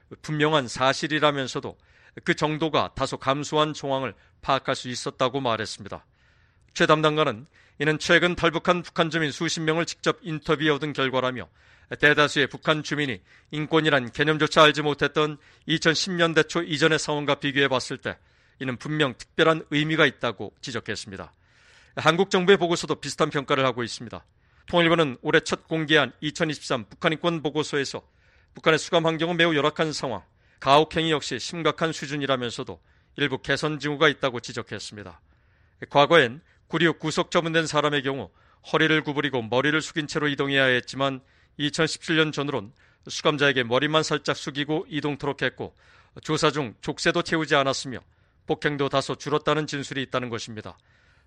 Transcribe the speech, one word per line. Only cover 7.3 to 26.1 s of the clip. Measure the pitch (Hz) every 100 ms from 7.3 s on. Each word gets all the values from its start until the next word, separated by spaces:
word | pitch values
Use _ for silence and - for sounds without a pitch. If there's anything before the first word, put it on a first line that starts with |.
| 107 143 _ _ -
이는 | 147 156
최근 | - 170 175
탈북한 | 170 170 156 - 175
북한 | - - 165
주민 | 160 147
수십 | - 160 165
명을 | 156 160
직접 | 160 - 165 -
인터뷰해 | 175 156 - 143 156
얻은 | 139 151
결과라며 | 131 131 127 127 123 85 _ _ _ _ 123
대다수의 | 147 147 147 147 127
북한 | 139 - 156
주민이 | - 147 143 95 - - _
인권이란 | 151 151 160 156 143 120
개념조차 | - 147 156 151 165
알지 | 151 147
못했던 | 151 139 143 156 151 147 _ _ -
이천십 | 160 170 151 196
년대 | 175 165 156
초 | 151 170
이전의 | 180 143 160 156
상황과 | - 147 143 139
비교해 | 143 139 139
봤을 | 127 - 135
때 | 110 - _ _ _ _
이는 | 135 117
분명 | 143 151 135 110
특별한 | - - 160 160 -
의미가 | 147 156 156 143
있다고 | - 120 107 101 -
지적했습니다. | - 117 - 101 104 95 85 _ _ _ _ _ _ 135
한국 | 151 170 196
정부의 | 190 180 190
보고서도 | 175 170 156 139
비슷한 | 139 - 156
평가를 | 147 131 139
하고 | 131 120
있습니다. | 113 - 117 92 - _ _ _ -
통일부는 | 175 165 170 147 117
올해 | 151 156
첫 | - 196 -
공개한 | 160 147 156 127